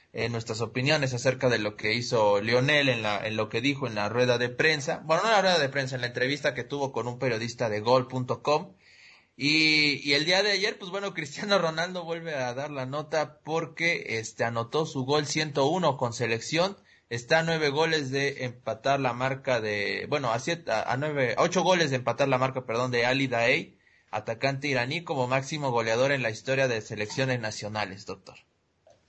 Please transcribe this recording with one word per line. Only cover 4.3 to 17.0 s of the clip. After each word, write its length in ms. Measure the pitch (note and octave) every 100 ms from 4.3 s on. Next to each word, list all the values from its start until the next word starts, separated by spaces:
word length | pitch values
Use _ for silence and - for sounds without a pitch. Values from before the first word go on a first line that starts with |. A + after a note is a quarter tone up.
| A#2+
de 120 | A#2+
prensa, 520 | A#2+ D#3 D#3 C3+ D#3
bueno, 180 | D3+ E3
no 60 | G#3
en 60 | G#3+
la 60 |
rueda 160 | F#3+ F3
de 80 | C#3
prensa, 260 | C#3 C3
en 60 | C3
la 80 | B2
entrevista 440 | A2+ B2+ C#3 D3+
que 120 | B2+
tuvo 260 | A#2 C#3+ C3+
con 160 | B2+ A#2
un 140 | B2
periodista 480 | C3 A2+ A#2 A#2 A#2
de 120 | G#2+
gol 280 | G#2+ C3 B2+
punto 340 | B2+ B2+ A#2
com. 320 | - D3+ - - _ - - - _ -
Y, 600 | C#3 D#3 D#3 D#3 D3 C3+ C#3+
y 60 |
el 100 | C#3+
día 200 | D#3 F#3
de 80 | G#3
ayer, 260 | G3 G3+ A3+
pues 140 | F#3+
bueno, 200 | F#3+ G3
Cristiano 460 | E3+ D3 C#3+ G#3 G3+
Ronaldo 460 | E3 D#3+ F3 F3+
vuelve 320 | E3 E3 E3 D3
a 180 | B2
dar 160 | B2 D3
la 160 | C#3+ C3
nota 540 | D3 G3+ D#3+ D3 -
porque, 800 | - D#3+ E3 - E3 E3+ - A2+
este, 240 | A2 -
anotó 420 | A#2 A#2 A2+ D3+ D3+
su 180 | C#3
gol 220 | B2+ D3 C#3+
ciento 400 | D#3 D#3 C#3 C#3
uno 300 | F3+ E3 C3+
con 160 | A#2+
selección, 640 | A2+ A#2 A2+ - D#3 F#3+ G3+ _ _